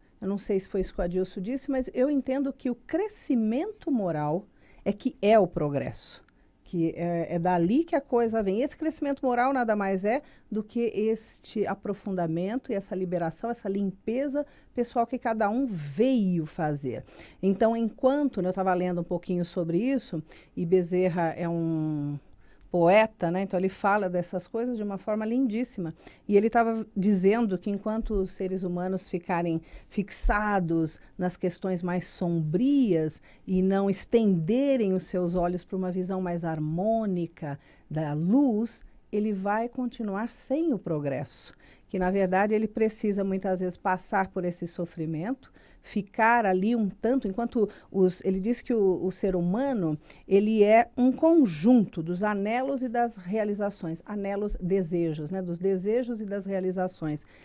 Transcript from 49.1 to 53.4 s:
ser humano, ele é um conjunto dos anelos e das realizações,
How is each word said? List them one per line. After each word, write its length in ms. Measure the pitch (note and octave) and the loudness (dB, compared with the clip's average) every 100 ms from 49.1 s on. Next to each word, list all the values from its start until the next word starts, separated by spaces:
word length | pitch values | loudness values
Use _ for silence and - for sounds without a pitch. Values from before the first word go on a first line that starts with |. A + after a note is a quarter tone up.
ser 240 | F3 G3 F#3 | -2 -2 0
humano, 640 | F3 G#3 C#4 A#3+ E3 D#3 - - - | 0 0 0 0 0 -2 -8 -14 2
ele 360 | G3 G#3+ A3 | 4 4 6
é 260 | G3+ A3 A#3 - | 8 8 6 4
um 140 | B3+ | 2
conjunto 880 | B3+ D#4+ E4 A#3+ D3+ G3 B3+ F#3+ - | 6 6 8 6 4 6 6 6 -2
dos 220 | D#3+ F3+ | -4 -2
anelos 580 | G#3 G3+ G3+ A#3+ C4+ C#4 | 0 0 0 -2 -2 -2
e 60 | B3+ | -2
das 300 | A#3 A#3+ G#3+ | 0 -2 -2
realizações, 840 | F3 G#3+ | -4 -2